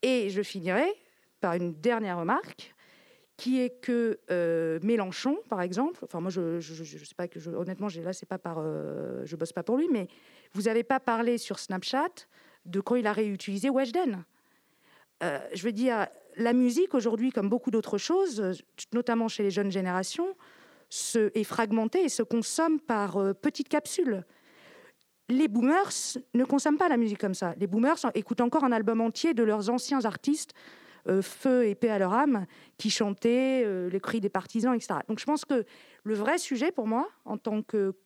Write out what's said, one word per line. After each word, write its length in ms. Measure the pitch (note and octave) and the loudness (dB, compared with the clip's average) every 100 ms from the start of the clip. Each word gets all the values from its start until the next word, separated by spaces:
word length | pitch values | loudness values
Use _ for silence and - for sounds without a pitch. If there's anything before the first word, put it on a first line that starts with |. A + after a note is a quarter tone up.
Et 280 | B3 B3+ G3+ | 2 2 0
je 120 | F#3+ | -2
finirai 440 | G3+ G3 E3+ F#3 E4 G#4 _ _ _ _ | -4 -4 -2 0 0 -2 _ _ _ _
par 140 | F#3+ | -2
une 200 | E3+ F3 | 0 -2
dernière 440 | D#3 F#3+ A#3 G#3+ F3 | -2 0 0 -2 -2
remarque, 560 | E3+ C4 A4 - - _ - - _ _ _ - | 0 0 -2 -16 -20 _ -20 -20 _ _ _ -10
qui 240 | B3 C4 | -2 0
est 200 | B3 B3 | 0 -4
que, 380 | - A#3+ A#3 G#3+ - | -2 0 0 -2 -2
euh, 480 | F3+ E3+ E3 E3 D#3+ | 0 2 2 0 -2
Mélenchon, 560 | G3 A#3 F#3+ F3 B3+ D#4+ A4+ | 0 0 0 -2 -2 -2 -2
par 140 | G3+ | -4
exemple, 380 | F3+ F3+ C#4+ F4+ | -2 0 -2 -2
enfin 160 | - F3 | -10 -6
moi, 100 | F3 | -4
je, 300 | F#3 E3+ E3+ | -2 -2 -4
je, 140 | D#3 | -6
je, 100 | D#3+ | -14
je 200 | D#3+ D3+ | -14 -16
sais 100 | D3 | -20
pas 140 | - F3+ | -10 -10
que 120 | F3 | -10
je, 100 | D#3+ | -10
honnêtement, 380 | - F3+ F#3 G#3 | -6 -6 -6 -6
j'ai, 140 | E3 | -6
là, 100 | E3+ | -8
c'est 160 | F#3 - | -8 -8
pas 100 | F#3 | -8
par, 200 | F3+ E3 | -6 -6
euh, 680 | D#3 D#3 D3+ C#3+ C#3+ B2 | -4 -4 -6 -6 -6 -8
je 100 | C3 D#3+ | -8 -6
bosse 160 | E3 | -6
pas 100 | - | -6
pour 160 | E3+ B3 | -2 0
lui, 100 | E4+ | 2
mais 180 | B3 F3+ - - - - | 0 -2 -10 -20 -20 -12
vous 160 | G3 G#3+ | -2 0
avez 140 | A3+ | 0
pas 180 | A#3 C4+ | 2 0
parlé 380 | B3+ A3+ A#3 A#3+ | 0 0 2 0
sur 200 | - G3 | -2 -8
Snapchat 680 | - F#3 F#3 C4 D#4+ - - _ - _ - | -6 -6 -2 -2 -2 -4 -20 _ -20 _ -6
de 140 | F#3 | -6
quand 160 | G3 B3 | 0 0
il 100 | G#3 | 2
a 60 | |
réutilisé 580 | G#3 G#3+ G3 - G3 B3+ | 0 -2 -2 -6 -2 0
Weshden. 540 | C4 C4+ C#4+ F4 G3 E3+ _ _ _ _ _ _ _ _ _ | 2 0 0 -2 -4 -10 _ _ _ _ _ _ _ _ _
Euh, 160 | E3+ C#3+ - | -4 -4 -6
je 80 | F3+ | -6
veux 100 | F#3+ | -4
dire, 340 | G#3+ B3+ A3+ G3 - - - | 0 0 2 -2 -6 -20 -2
la 160 | A#3 | 2
musique 420 | B3 B3 A#3+ F#4 | 4 4 4 2
aujourd'hui, 360 | C4 A3+ A3 B3+ | 2 2 0 0
comme 180 | B3 G3+ | 0 0
beaucoup 220 | A#3+ - | 0 0
d'autres 280 | A3 G#3 G3+ | -2 0 -4
choses, 560 | - F4 G4 A3 F#3+ G3 - - - | 0 2 2 0 -4 -4 -10 -18 -6
notamment 360 | A#3 A#3+ A#3 A3+ | -4 0 2 0
chez 140 | - | 0
les 80 | G3+ | 0
jeunes 200 | F#3+ G3+ | 2 0
générations, 680 | F#3+ F#3 F3+ F#3+ - F4 F#4+ - - - - _ | 0 0 -2 -2 -2 -4 -4 -16 -20 -20 -20 _
se, 420 | - - A#3 G#3+ | -8 -2 2 2
est 100 | A3+ | 2
fragmentée 600 | G#3 - A3+ A3+ A3 - | -2 0 0 2 2 2
et 40 | E4+ | 0
se 140 | - | 0
consomme 580 | A#3 A#3 A3 - E4 D#4 | -2 0 -2 0 2 2
par, 360 | - A3+ G3+ E3+ | 0 -2 0 0
euh, 160 | G3 | 0
petites 360 | G3 D4 - C#4+ | 0 -2 -2 -2
capsules. 560 | D4+ D4 - D#4+ G3 F3+ _ _ - - - - _ _ _ _ | -2 -2 -2 0 -2 -6 _ _ -20 -20 -20 -20 _ _ _ _
Les 180 | B3+ D#4 | 2 4
boomers 460 | G#3 A#3+ E4 G4+ - - B3+ - | 4 4 4 2 -2 -6 -8 -2
ne 100 | A#3+ | 0
consomment 340 | C4 C#4 D4+ D4 | 4 4 4 4
pas 100 | F4+ | 4
la 80 | B3 | 4
musique 220 | A3+ G3+ | 2 0
comme 160 | G3+ | -2
ça. 200 | F#3 F3+ D#3+ | -2 -4 -2
Les 100 | F#3+ | 0
boomers 360 | G3+ B3+ D#4+ B3+ | 2 4 2 0
écoutent 260 | A3 G#3+ A#3+ | -2 -4 0
encore 240 | A#3+ D#4+ | 2 2
un 80 | C#4 | 2
album 280 | A#3 G#3+ A3+ | 2 2 2
entier 320 | A3+ - E4 | 0 0 0
de 120 | B3 | 2
leurs 260 | A3 G#3+ G3+ | 2 2 0
anciens 340 | B3 - C#4 | -2 0 0
artistes, 500 | A3 - - D4+ - - - - - - - | 0 -2 0 0 -2 -14 -20 -20 -20 -18 0
euh, 160 | F#3 | 0
feu 440 | F#3+ - C4+ B3+ A3+ | 0 -2 2 4 4
et 100 | G3+ | 2
paix 140 | A#3 | 0
à 100 | G#3 | 2
leur 120 | F#3+ | 2
âme, 340 | G#3+ D4 A#3 F3+ - - _ | 4 4 2 -2 -12 -20 _
qui 120 | A3 | -2
chantaient, 720 | - G#3 G3 A#3 A#3+ C4 C4 | 0 0 2 2 4 4 2
euh, 240 | A3+ F#3 F3+ | 0 0 -2
les 100 | F#3+ | -4
cris 200 | - A3+ | -4 -2
des 80 | G3+ | -2
partisans, 460 | F#3+ F#3 A3+ A#3 | -2 -4 0 2
et 60 | A#3+ | 2
cetera. 240 | - D#3 - | 0 -6 -4
Donc 140 | A3 | -6
je 40 | |
pense 200 | - D4+ | -2 -2
que 200 | - C4+ G#3 - - - | 0 -2 -2 -10 -20 -14
le 120 | - | -4
vrai 220 | G#3+ G#3+ E4 | -2 0 0
sujet 360 | - B3 D4 | 0 -2 -2
pour 160 | F4+ A3 | -2 -2
moi, 200 | A3+ F4 _ | -2 -2 _
en 140 | - G#3+ | -10 -8
tant 240 | - G#3+ | -4 -4
que 320 | G#3+ A3 G3 F#3+ | -2 -2 -2 -4